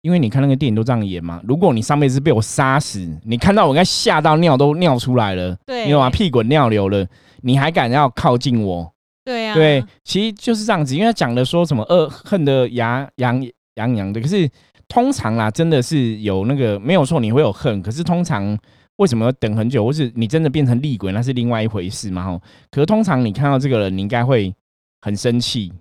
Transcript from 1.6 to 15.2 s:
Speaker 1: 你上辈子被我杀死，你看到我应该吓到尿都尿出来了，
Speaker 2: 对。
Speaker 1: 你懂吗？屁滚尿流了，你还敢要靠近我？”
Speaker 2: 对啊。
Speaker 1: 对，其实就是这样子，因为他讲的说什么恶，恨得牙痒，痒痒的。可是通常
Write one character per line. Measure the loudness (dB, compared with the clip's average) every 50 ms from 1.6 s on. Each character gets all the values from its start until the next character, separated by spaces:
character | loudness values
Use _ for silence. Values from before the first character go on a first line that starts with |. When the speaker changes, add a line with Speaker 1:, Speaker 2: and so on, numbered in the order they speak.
| 4 2
Speaker 1:
你 | 2 2
上 | 0 0 0 2
辈 | 2 2
子 | 2 2
被 | 2 2
我 | 2 2
杀 | 0 -2 -2 0 0 2 2 0
死， | 0 -4 -8 -8 -8 -8 -10 -10
你 | -6 -6 -4 2
看 | 2 4 4
到 | 6 4
我 | 4
应 | 4
该 | 2 2
吓 | 2 0 -2 0 2 2 2
到 | 4 4 4 4
尿 | 4 4 4
都 | 4 4 2 2
尿 | 2 2 2 2 2
出 | 0 0 0
来 | 2 2 0 -2
了， | -2 -4 -4 -6 -8 _
Speaker 2:
对。 | -8 -8 -4 0
Speaker 1:
你 | 2
懂 | 2 4
吗？ | 4 2
屁 | 2 0 0 2
滚 | 2 0 2 2
尿 | 2 2 4 2
流 | 2 2 0 0
了， | 0 0 -2 -4 _ _ _ _ _ -8
你 | -2 0 0
还 | 2 2 2
敢 | 0 0 0 2
要 | 2 2 2 2
靠 | 0 0 0 2 2
近 | 2 0 0 0 0 0
我？” | -2 -4 -4 -6 -10 _ _ _ _ _ _ _
Speaker 2:
对 | -8 -6 -6 -4
啊。 | -2 2
Speaker 1:
对， | 2 4 4 4 2 0 -4 _ _
其 | _ -4 -2 -2 -2
实 | -2
就 | -4 -6 -2 -2 -2
是 | -2 0
这 | -2
样 | 0 0 0
子， | -2 0
因 | 0
为 | 0
他 | 0
讲 | 2 0 -2 0
的 | 0 0 -2
说 | 0 0 0 0
什 | 2 0
么 | -2 0
恶， | 2 2 2 2 2
恨 | -4 -14 -8 -4 -2 0 2
得 | 2 2 2 2 0
牙 | 0 -2 -2 -2 -2 -4 -6 -10 _ -4
痒， | -2 -2 -2 -2 -4 -8 -14 _ _ _ _
痒 | -6 -4 -2 -2
痒 | -2 -2 -4
的。 | -6 -4
可 | -4
是 | -2 0 0 0 -2 _ _ _ _ _ _ _ _
通 | 0 0 0 0
常 | -2 -2